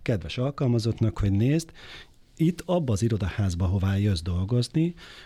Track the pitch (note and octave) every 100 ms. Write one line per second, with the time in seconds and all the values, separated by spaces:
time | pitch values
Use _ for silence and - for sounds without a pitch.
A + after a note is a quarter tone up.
0 | - G#2 E2 - C3 - C3 A#2+ A2+ G#2
1 | A2 - G2+ G2 B2 D#3+ - - - -
2 | - - - - D#3+ E3+ - F3+ C3+ G2
3 | A#2 G#2+ F#2+ - G2 F2 F#2 G2 F#2+ G2
4 | G#2 F2+ F2 F2 G2 B2 A#2+ D#3 E3+ E3+
5 | - -